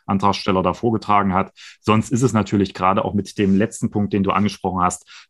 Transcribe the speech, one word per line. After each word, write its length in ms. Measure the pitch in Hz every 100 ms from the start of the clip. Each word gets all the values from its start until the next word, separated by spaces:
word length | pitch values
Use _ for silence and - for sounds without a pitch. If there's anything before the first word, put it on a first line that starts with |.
| -
Antragsteller 580 | 101 101 95 - 95
da 100 | 90
vorgetragen 600 | 85 117 110 - 101 98
hat. 180 | 92 95 - - -
Sonst 320 | - 107 -
ist 80 | 117
es 100 | 127
natürlich 420 | 107 98 104 95
gerade 300 | - 92 101
auch 100 | -
mit 240 | 101 98 -
dem 200 | 98 98
letzten 340 | 113 - 113
Punkt, 220 | 107 101
den 100 | 104
du 80 | 95
angesprochen 500 | 90 104 - 95 90
hast, 460 | 90 - - -